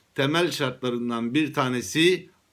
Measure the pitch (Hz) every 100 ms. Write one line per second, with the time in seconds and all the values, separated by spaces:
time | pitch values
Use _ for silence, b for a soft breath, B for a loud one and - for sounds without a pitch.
0 | B - 139 165 175 - 131 127 127 120
1 | 120 117 117 143 147 147 127 123 98 156
2 | 170 175 B B _